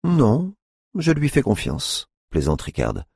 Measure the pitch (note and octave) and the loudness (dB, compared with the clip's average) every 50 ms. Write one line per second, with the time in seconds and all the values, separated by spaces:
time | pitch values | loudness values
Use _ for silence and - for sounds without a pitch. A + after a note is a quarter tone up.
0 | - E3+ F3 D#3+ C3 G#2+ A2 D3+ F3+ F#3+ G3+ _ _ _ _ _ _ _ _ G3 | 0 2 4 4 6 4 4 2 0 -4 -8 _ _ _ _ _ _ _ _ -2
1 | D#3 E3 D#3+ D3 D3 C#3+ - - B2+ - G#2+ - - B1+ C#2 C#3 - - - - | 0 2 2 2 0 2 2 2 2 2 0 0 -2 -6 -6 -6 -6 -6 -6 -8
2 | - _ _ _ _ _ - D#2+ C#2 D2+ D2 D2 - - - - A#1+ A1+ G#1 G1+ | -10 _ _ _ _ _ -4 -2 0 0 -2 -2 -4 -10 -6 -4 -4 -4 -4 -6
3 | - _ _ | -10 _ _